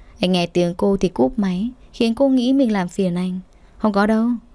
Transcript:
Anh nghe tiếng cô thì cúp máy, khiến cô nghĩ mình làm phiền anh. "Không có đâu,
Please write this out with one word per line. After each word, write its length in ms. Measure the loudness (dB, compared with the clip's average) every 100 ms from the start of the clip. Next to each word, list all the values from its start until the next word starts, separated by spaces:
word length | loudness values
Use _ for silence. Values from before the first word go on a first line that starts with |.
| -20 -6
Anh 120 | 0
nghe 140 | 0 0
tiếng 280 | 0 0
cô 220 | 0 0 0
thì 120 | 0
cúp 300 | 0 0 0
máy, 320 | -2 -2 -4 -8 -20
khiến 220 | -2 -2
cô 140 | 2 2
nghĩ 240 | 2 2
mình 200 | 2 2
làm 160 | 0 -2
phiền 260 | -2 -2
anh. 260 | -2 -4 -6 -12 -20 -20 -4
"Không 140 | -2
có 140 | 2 2
đâu, 220 | 2 0 -2 -8